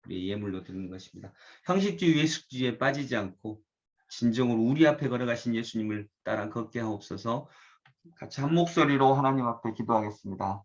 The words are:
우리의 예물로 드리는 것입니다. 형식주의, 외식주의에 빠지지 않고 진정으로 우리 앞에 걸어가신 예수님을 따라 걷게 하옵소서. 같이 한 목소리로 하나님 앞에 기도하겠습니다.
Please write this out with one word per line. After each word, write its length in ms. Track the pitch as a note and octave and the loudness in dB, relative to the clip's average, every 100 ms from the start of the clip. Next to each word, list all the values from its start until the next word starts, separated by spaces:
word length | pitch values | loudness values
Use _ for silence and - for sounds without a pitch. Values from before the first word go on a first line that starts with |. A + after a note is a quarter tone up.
| - | -10
우리의 240 | F#2 F#2 | -8 -6
예물로 340 | G#2 G#2 F#2 | -6 -6 -8
드리는 260 | F#2 F#2+ F#2 | -8 -10 -10
것입니다. 440 | F#2 - - F#2+ _ - - - | -12 -16 -18 -20 _ -20 -18 -2
형식주의, 520 | F#3 G3+ F3 F3 D#3 | 0 0 2 4 4
외식주의에 600 | D#3 - _ B2+ B2+ A2+ | 2 0 _ -4 -2 0
빠지지 380 | C3+ C#3 C3+ A#2 | 0 0 -2 -4
않고 420 | F#2+ F#2+ G#2+ G#2+ _ _ _ _ _ | -4 -8 -12 -12 _ _ _ _ _
진정으로 520 | - A#2+ A2+ B2 A2+ | -2 0 2 2 2
우리 240 | A2+ D3 D#3+ | 2 6 4
앞에 240 | - C#3 | 4 -2
걸어가신 460 | B2 B2 A#2 B2 A2+ | -2 -2 -4 -2 -4
예수님을 520 | A2+ A2+ G#2+ G#2+ G#2 _ | -4 -6 -4 -6 -8 _
따라 260 | - G#2+ G#2 | -6 -4 -4
걷게 300 | A#2 A2+ A#2+ | -6 -6 -6
하옵소서. 720 | A2+ G2+ - G2 A#2 B2 C3+ - - _ _ _ E3+ _ | -4 -6 -8 -8 -4 -4 -6 -20 -20 _ _ _ -20 _
같이 240 | - - | -14 -4
한 120 | C#3+ | 2
목소리로 600 | E3 E3+ - D3 C#3 C#3 C#3 | 4 4 4 4 6 6 6
하나님 300 | C3+ C3+ A#2+ | 4 2 0
앞에 260 | A#2 A#2 | -2 -6
기도하겠습니다. 920 | A2 A2+ A2+ G#2+ G#2 G#2 F#2+ G2 G2+ | -4 2 2 0 -8 -12 -6 -4 -6